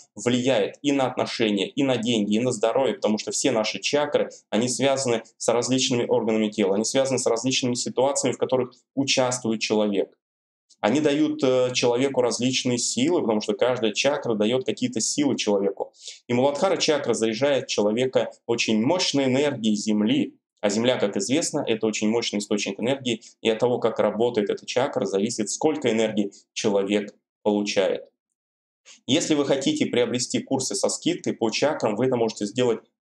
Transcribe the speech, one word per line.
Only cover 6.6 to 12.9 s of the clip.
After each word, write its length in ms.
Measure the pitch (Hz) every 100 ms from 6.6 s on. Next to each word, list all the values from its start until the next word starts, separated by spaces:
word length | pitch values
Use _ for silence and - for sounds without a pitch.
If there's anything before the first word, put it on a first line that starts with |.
| 98 98
они 100 | 110
связаны 340 | 135 131 127
с 80 | 117
различными 480 | 113 131 127 123 120
ситуациями, 580 | - 107 135 139 131
в 60 | 117
которых 340 | - 127 123 - _ 135
участвует 680 | 135 - 127 123 110 110
человек. 560 | - 107 107 98 - _ _ _ _ _ _ _
Они 180 | 107 143
дают, 420 | 147 143 151 151
э, 260 | 131 127 127
человеку 480 | 123 123 120 135 127
различные 560 | 120 110 123 127 127 123
силы, 440 | -